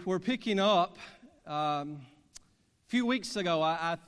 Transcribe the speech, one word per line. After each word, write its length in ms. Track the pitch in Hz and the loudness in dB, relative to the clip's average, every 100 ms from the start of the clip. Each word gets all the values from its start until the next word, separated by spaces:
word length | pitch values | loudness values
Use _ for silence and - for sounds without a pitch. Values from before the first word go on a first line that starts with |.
we're 160 | 185 185 | -2 -2
picking 400 | - 254 226 196 | 0 -2 0 2
up, 380 | 196 190 180 - - - - - - | 4 4 2 -2 -20 -20 -20 -20 -8
um, 540 | 151 151 147 143 147 | -4 -2 -2 -4 -10
a 880 | 127 - _ - - _ _ _ _ | -14 -20 _ -20 -20 _ _ _ _
few 160 | 240 240 | 0 2
weeks 320 | 254 185 214 | 0 -2 -4
ago, 240 | 180 165 | 0 2
I, 320 | 160 165 165 | 2 0 -2
I 40 | 170 | -4